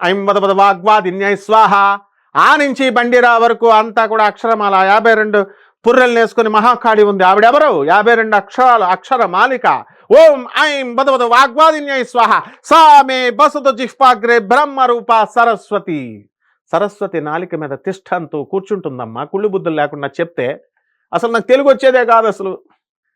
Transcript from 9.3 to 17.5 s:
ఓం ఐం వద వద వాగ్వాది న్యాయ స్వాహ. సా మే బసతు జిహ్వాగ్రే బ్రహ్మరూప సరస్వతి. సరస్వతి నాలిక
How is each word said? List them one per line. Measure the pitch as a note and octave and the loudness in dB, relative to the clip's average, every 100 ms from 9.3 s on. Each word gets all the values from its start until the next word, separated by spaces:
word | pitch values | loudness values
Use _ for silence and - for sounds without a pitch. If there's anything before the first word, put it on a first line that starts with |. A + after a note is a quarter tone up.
| F3+ B3 B3+ F3+ C3 - _ - | 0 -2 -2 -2 -2 -6 _ 2
ఓం | C4+ D#4+ C#4 A#3+ - | 6 6 4 -4 -4
ఐం | D4+ C#4+ B3+ A#3+ | -2 -4 -6 -4
వద | C4+ | -2
వద | C4 | 0
వాగ్వాది | A#3+ A#3+ C4+ B3 D#4+ D#4 | 2 2 2 2 2 0
న్యాయ | C#4+ C4+ | -4 -6
స్వాహ. | A#3+ B3 A3+ F#3 - - | -4 0 0 0 -4 -10
సా | - D#4+ D#4 C#4+ | 0 4 8 6
మే | C4 C4 B3 | 4 -2 -4
బసతు | A3 D4+ D4+ C4+ A#3 | 0 0 0 -4 -4
జిహ్వాగ్రే | B3 - C4 A#3+ A#3 A#3 | -6 0 0 0 0 0
బ్రహ్మరూప | G3 B3+ D4 C4+ B3 A#3+ G#3+ A3+ | 0 0 -2 -2 -2 -2 -2 -2
సరస్వతి. | G#3+ A#3+ A#3 G#3 - G#3 F#3+ D3+ B2 G#2+ G#2 _ _ _ _ | 0 0 0 -2 -6 -8 -6 -10 -10 -18 _ _ _ _ _
సరస్వతి | E3 G3+ G3+ G3 E3+ | -4 -4 -6 -8 -8
నాలిక | D3+ D#3+ F3+ | -8 -8 -8